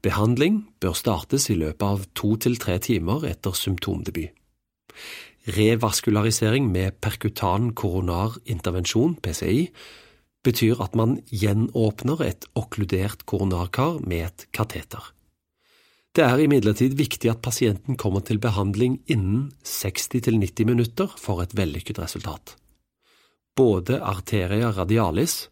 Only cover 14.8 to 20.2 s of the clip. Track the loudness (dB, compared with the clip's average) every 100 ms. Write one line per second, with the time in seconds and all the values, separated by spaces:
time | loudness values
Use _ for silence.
14.8 | -12 -16 -16 _ _ _ _ _ _ _
15.8 | _ _ _ 4 6 6 6 6 4 4
16.8 | 2 2 -2 0 0 0 -4 0 2 0
17.8 | -4 -2 0 0 0 -2 0 0 0 2
18.8 | 0 0 -2 0 2 0 -2 -10 -10 -6
19.8 | -6 -6 -4 -2